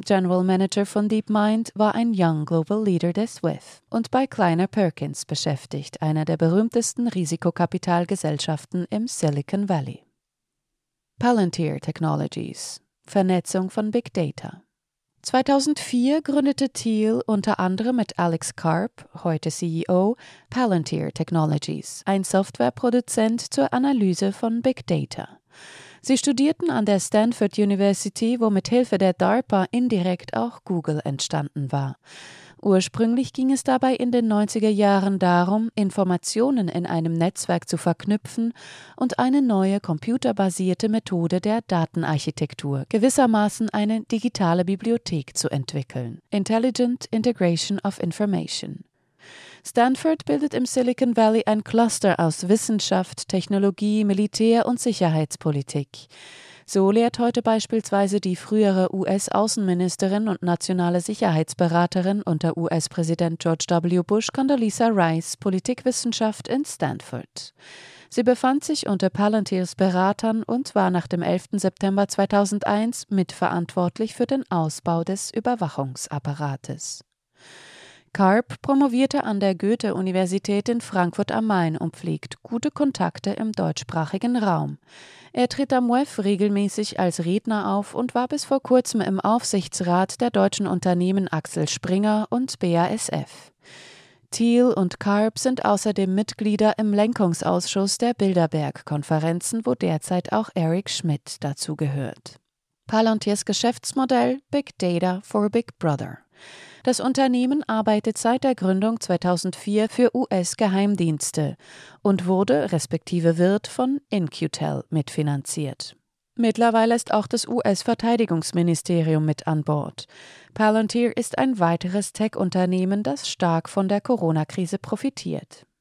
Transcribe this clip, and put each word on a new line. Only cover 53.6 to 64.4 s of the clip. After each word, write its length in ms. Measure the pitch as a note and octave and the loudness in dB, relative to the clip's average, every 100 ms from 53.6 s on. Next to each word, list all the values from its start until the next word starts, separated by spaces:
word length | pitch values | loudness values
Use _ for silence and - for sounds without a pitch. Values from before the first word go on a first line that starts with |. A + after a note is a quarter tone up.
| G3 F#3 G#3 G#3+ G#3 | 2 0 0 2 2
Militär- 640 | G3 G#3+ - A3 A#3 - | 2 0 2 4 4 2
und 120 | A#3+ | 0
Sicherheitspolitik. 1120 | B3 G#3 F3 D#3+ D#3 - D#3+ C#3+ C3+ D3 C#3 - - - - - - - - | -2 2 2 2 0 -2 -2 -2 -2 -6 -6 -12 -20 -20 -20 -20 -20 -20 -2
So 240 | G3+ F#3+ | 2 4
lehrt 260 | G#3+ A#3 - | 4 2 2
heute 240 | A#3+ A#3+ | 0 0
beispielsweise 800 | A3+ A3 - A3+ - G3+ G3 G3+ | 0 0 0 -4 0 0 2 0
die 160 | F#3+ F3+ | -2 -4
frühere 580 | - G#3+ G#3 F#3 F#3 | 0 2 4 4 2
U-S-Außenministerin 1300 | F#3+ - G3 - - G#3+ - G3 F3+ F3+ - F#3+ G3+ A3 | 0 0 -2 0 0 0 0 0 2 0 0 0 0 0
und 160 | F#3+ | -2
nationale 580 | F3+ F3 - F3+ F3 F3 | 0 0 0 0 2 0
Sicherheitsberaterin 1200 | E3+ G#3+ G3+ D#3+ D#3+ - E3+ E3+ F3 F#3+ F3+ G3+ | -2 -2 0 2 0 0 2 2 2 0 0 0
unter 360 | - D#3 E3 E3 | -2 0 0 -2
U-S-Präsident 840 | E3 E3 - - E3 E3 E3+ E3 | -2 -2 -2 -2 0 0 0 0
George 260 | E3+ E3 - | 0 0 0
W. 340 | E3+ E3+ F3+ E3+ | 2 2 2 2
Bush, 220 | G#3 A3 | 0 0
Condoleezza 580 | - | 0